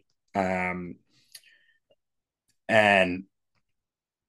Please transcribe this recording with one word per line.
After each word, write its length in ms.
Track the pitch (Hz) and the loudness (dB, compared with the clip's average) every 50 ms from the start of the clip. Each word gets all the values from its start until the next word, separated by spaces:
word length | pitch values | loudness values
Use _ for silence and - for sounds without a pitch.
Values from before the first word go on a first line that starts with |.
| _ _ _ _ _ _ - | _ _ _ _ _ _ -6
Um, 600 | 101 95 92 95 92 90 90 - 90 90 85 - - _ _ _ _ _ _ - - - _ _ _ _ _ _ _ _ _ _ _ _ _ _ _ _ _ _ _ _ _ _ _ _ - | -4 -4 -4 -4 -6 -6 -8 -8 -10 -12 -14 -16 -20 _ _ _ _ _ _ -20 -20 -20 _ _ _ _ _ _ _ _ _ _ _ _ _ _ _ _ _ _ _ _ _ _ _ _ 0
and 540 | 110 113 107 104 101 98 92 92 90 92 - - _ _ _ _ _ _ _ _ _ _ _ _ _ _ _ _ _ _ _ | 2 4 4 4 4 4 2 0 -2 -6 -12 -16 _ _ _ _ _ _ _ _ _ _ _ _ _ _ _ _ _ _ _